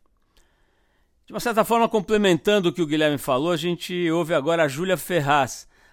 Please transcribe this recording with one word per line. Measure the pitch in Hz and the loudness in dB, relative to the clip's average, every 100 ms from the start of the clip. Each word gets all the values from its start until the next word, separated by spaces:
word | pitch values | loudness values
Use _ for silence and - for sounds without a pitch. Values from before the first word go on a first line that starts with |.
| _ _ _ _ _ _ _ _ _ _ _ _ - | _ _ _ _ _ _ _ _ _ _ _ _ -14
De | |
uma | 208 | -6
certa | 240 220 | -2 0
forma, | 202 233 226 | 2 2 2
complementando | 220 180 214 202 165 - 208 175 | 0 0 2 4 2 2 2 2
o | |
que | 175 | -2
o | 156 | -2
Guilherme | 156 151 143 | 0 0 0
falou, | - 131 165 | -2 0 0
a | 170 | -2
gente | 175 170 - 180 170 | -2 -6 -6 -4 -2
ouve | 165 160 | -2 0
agora | 165 139 170 | -2 0 0
a | 151 | 0
Júlia | 135 185 180 | -2 -2 -4
Ferraz. | - 175 139 147 123 - - _ _ | -2 -2 2 2 0 -6 -20 _ _